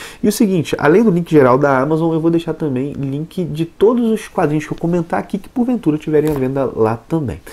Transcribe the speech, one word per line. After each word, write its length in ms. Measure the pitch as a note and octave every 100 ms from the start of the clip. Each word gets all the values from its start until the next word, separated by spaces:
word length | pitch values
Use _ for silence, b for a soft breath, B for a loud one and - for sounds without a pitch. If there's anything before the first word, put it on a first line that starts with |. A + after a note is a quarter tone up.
| B B
E 60 | G#3
o 40 |
seguinte, 420 | - G#3+ F#3 C3 -
além 260 | C#3+ F3+
do 60 | A3+
link 200 | F3 F3
geral 280 | D#3 B2+ C3
da 200 | C#3+ C3
Amazon, 340 | C#3 D#3 E3
eu 80 | D#3+
vou 100 | E3
deixar 240 | E3 E3
também 380 | D#3 D#3 B2+ C#3+
link 500 | - C3+ C#3 E3 -
de 200 | D#3+ D3
todos 460 | E3 - G3+ B3 A#3
os 160 | G#3+ -
quadrinhos 400 | - D#3 D3+ D3+
que 60 |
eu 40 | D#3
comentar 440 | E3 F3 E3+ F#3+
aqui 180 | G3 G3+
que 100 | -
porventura 500 | - A#3+ A#3 D#3+ D3+
tiverem 320 | D#3 D3+ D3+
à 40 |
venda 340 | C#3+ C3 C3+ C3
lá 220 | - A2 A#2
também. 440 | - D#3+ B2+ D2+ -